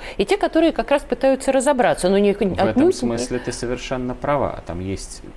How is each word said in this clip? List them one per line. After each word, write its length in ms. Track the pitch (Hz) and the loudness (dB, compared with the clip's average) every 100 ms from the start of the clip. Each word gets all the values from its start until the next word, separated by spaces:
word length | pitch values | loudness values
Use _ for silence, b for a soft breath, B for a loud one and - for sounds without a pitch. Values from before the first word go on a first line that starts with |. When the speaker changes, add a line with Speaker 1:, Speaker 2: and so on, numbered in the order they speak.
| B B | B B
Speaker 1:
и 80 | |
те, 140 | - 392 | 0 0
которые 340 | 330 320 330 | 2 4 2
как 180 | - 226 | 2 0
раз 140 | 277 | 0
пытаются 480 | - 240 269 262 269 | 0 0 2 2 2
разобраться, 560 | 269 262 262 185 - 185 | 2 2 2 2 2 2
но 100 | 196 | 4
не, 140 | 202 | 4
Speaker 2:
В 100 | 196 | 2
этом 260 | 196 170 202 | 0 0 2
Speaker 1:
отнюдь 160 | 233 339 | 4 4
не 80 | |
Speaker 2:
смысле 460 | - 240 117 123 123 | 2 -2 -2 -2 -4
ты 120 | 127 | -4
совершенно 640 | 120 120 123 - 127 123 123 | -6 -4 -6 -4 -4 -4 -4
права. 460 | 143 143 98 - - | -2 0 0 -4 -8
Там 140 | 87 | -8
есть, 420 | 92 95 - - - | -6 -6 -10 -16 -16